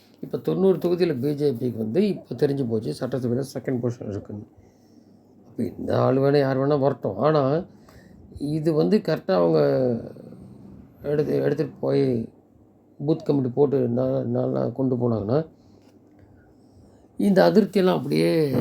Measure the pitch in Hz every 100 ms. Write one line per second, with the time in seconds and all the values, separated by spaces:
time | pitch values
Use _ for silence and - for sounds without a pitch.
0 | _ - - 139 - 156 190 165 175 175
1 | 180 131 143 143 147 117 127 110 110 139
2 | 208 170 - 120 147 139 123 113 120 147
3 | 127 135 117 120 135 135 131 127 120 120
4 | - 98 - 104 - - - _ _ -
5 | - - _ - - - - - - 120
6 | 123 131 139 143 135 131 139 147 135 131
7 | 123 98 143 156 131 156 185 - - -
8 | - - - - 143 156 156 151 175 208
9 | 208 156 - 185 170 160 143 135 127 117
10 | - - - - - - - - - -
11 | 143 147 139 139 139 143 139 - 135 139
12 | 135 120 113 - _ _ _ _ _ -
13 | 143 160 - 143 127 123 143 135 120 120
14 | 131 135 123 120 127 131 127 127 131 123
15 | 120 110 101 139 160 - - - - -
16 | _ _ - - - _ _ - - -
17 | - - 202 185 175 180 202 202 185 170
18 | 135 156 170 165 147 127